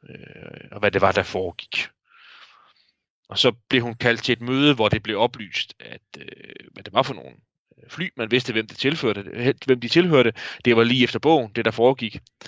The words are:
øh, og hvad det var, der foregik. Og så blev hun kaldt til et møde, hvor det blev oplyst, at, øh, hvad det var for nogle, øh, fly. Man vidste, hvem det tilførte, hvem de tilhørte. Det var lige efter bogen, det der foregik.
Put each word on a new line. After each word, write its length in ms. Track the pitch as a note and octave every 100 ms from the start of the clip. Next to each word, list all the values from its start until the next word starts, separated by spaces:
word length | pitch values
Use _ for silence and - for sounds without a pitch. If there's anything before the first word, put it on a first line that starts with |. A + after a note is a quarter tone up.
| -
øh, 580 | - - - - - -
og 80 | -
hvad 120 | G2+
det 100 | F#2+
var, 100 | F#2+
der 120 | F#2
foregik. 640 | F#2 G2 F#2 - - - - _ _ _ - - - _ _ _ _ _ _ _ _
Og 80 | G2+
så 140 | B2+ A2+ _
blev 120 | C3
hun 140 | A#2+ A#2
kaldt 280 | B2 A#2
til 100 | -
et 80 | A#2
møde, 340 | A#2+ C3 D3 C3
hvor 140 | G#2+
det 140 | A2
blev 160 | G#2 G2+
oplyst, 540 | A#2+ - G2+ - - -
at, 220 | A#1 - _ -
øh, 80 | - - - - -
hvad 100 | -
det 100 | -
var 100 | F#2+
for 100 | C3
nogle, 220 | A2 C2 B1 _ _ _ _
øh, 120 | A#2+
fly. 200 | - F#3 -
Man 140 | A2
vidste, 220 | B2 B2
hvem 140 | A2 G#2+
det 100 | -
tilførte, 760 | - D#3+ B2+ G2+ G2 - A#2+ - -
hvem 140 | C3
de 80 | A#2
tilhørte. 460 | E3 F3+ D3+ A#2+ A2+ - - A#2+
Det 100 | A2+
var 80 |
lige 200 | A#2 B2
efter 160 | A#2+ A#2+
bogen, 320 | D3 D#3+ A2+ A2
det 100 | A2+
der 60 |
foregik. 480 | G#2+ A#2 C3 A2 - _ _